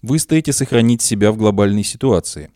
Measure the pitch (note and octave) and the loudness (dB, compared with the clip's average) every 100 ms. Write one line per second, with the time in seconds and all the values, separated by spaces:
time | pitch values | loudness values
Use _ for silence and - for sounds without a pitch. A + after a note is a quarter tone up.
0 | A#2 D#3 - D#3+ D#3 C#3 C3+ A#2+ A#2 A#2+ | -2 -4 0 -2 0 -4 0 2 2 2
1 | - G#2+ G#2 G#2+ G#2+ G2+ G2+ G#2 G2+ - | -2 2 2 2 0 2 0 0 -4 -4
2 | C3+ F#2+ - - D2+ | 0 0 -2 -14 -16